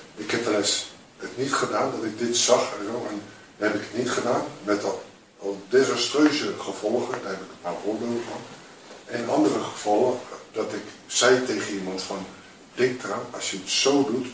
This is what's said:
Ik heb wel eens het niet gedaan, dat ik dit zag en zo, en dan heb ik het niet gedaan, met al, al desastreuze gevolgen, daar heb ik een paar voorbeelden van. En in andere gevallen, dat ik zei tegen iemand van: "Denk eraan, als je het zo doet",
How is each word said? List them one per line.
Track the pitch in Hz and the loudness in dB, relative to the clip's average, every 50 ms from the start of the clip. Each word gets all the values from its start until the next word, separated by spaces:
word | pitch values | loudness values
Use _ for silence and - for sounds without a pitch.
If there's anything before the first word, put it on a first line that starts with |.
| - - - | -20 -18 -12
Ik | 104 104 - | -10 -6 -2
heb | 120 117 117 | -2 0 0
wel | 113 104 | 2 2
eens | 104 98 - - - - - - - - - - | 2 2 2 0 0 -2 -8 -14 -20 -20 -20 -18
het | - - - - | -14 -12 -10 -6
niet | 117 131 143 - | -4 -2 0 2
gedaan, | - 127 - - - 131 135 | 0 0 2 2 0 0 0
dat | 127 110 110 | -2 -2 -4
ik | 107 107 110 | -4 -2 -2
dit | 120 117 120 | -2 0 2
zag | - - 123 120 120 - - - 104 | 2 6 6 6 6 4 0 -4 -6
en | 101 | -6
zo, | 107 120 120 117 - | -4 -4 -4 -4 -4
en | 104 101 - - - - - - - | -6 -8 -10 -12 -18 -20 -20 -18 -8
dan | - 101 | -2 0
heb | 107 101 | 0 0
ik | - - - | 0 -4 -4
het | 101 | -2
niet | 120 127 123 | -2 0 0
gedaan, | - - - 120 127 143 151 - - - 95 | 0 0 0 0 0 0 -2 -4 -10 -8 0
met | 104 101 101 101 | 0 0 2 2
al, | 98 95 - - - - - - - - - | -2 -4 -4 -8 -14 -20 -20 -20 -20 -18 -8
al | 101 98 98 95 - - | -6 -6 -6 -6 -4 4
desastreuze | 123 135 131 120 120 117 - - - 147 151 147 139 - 113 101 90 - | 4 6 6 6 2 0 0 2 4 6 6 6 6 4 -2 -2 -4 -4
gevolgen, | - 98 95 - 107 107 120 - - - - - | -6 -8 -6 -4 -2 0 0 0 0 -2 -6 -6
daar | - 98 | -6 -6
heb | 95 90 | -8 -8
ik | - - | -8 -12
een | - - | -14 -10
paar | - 87 85 92 95 | -8 -6 -6 -4 -2
voorbeelden | 101 110 110 120 120 120 117 117 104 | -2 -2 -2 -2 -2 -2 -4 -4 -6
van. | 107 - - - - - - - - - - - - - - - 117 | -10 -10 -12 -14 -16 -18 -18 -20 -20 -20 -20 -18 -18 -18 -14 -8 -6
En | 120 120 | -4 -2
in | 127 | 0
andere | 139 147 151 131 113 107 | 2 4 4 4 4 0
gevallen, | - - - - - 104 104 110 127 - - - - - - - - - | -2 -4 -6 -4 0 2 4 4 4 4 2 -2 -6 -12 -14 -14 -14 -8
dat | - 110 101 - 107 | -4 -4 -4 -4 -4
ik | 101 90 - - - - | -8 -8 -10 -16 -18 -12
zei | - - - 117 127 131 127 127 | -4 0 4 6 6 6 6 4
tegen | 120 107 101 92 - 104 | 0 -2 -2 -2 -4 -4
iemand | 95 92 95 95 92 | -4 -4 -4 -6 -6
van: | - - 98 92 92 - - - - - - - - - - | -6 -6 -6 -8 -8 -10 -14 -18 -20 -20 -20 -20 -20 -12 0
"Denk | - 123 - 123 123 - | 2 2 2 2 -2 -4
eraan, | 160 - 123 - - | -4 -4 -4 -4 -8
als | - 101 - - | -8 -6 -6 -6
je | 98 | -6
het | 92 90 - | -6 -4 -2
zo | - - - 135 143 143 127 110 | 0 4 4 6 6 6 4 4
doet", | 117 127 123 - | 2 -2 -2 -4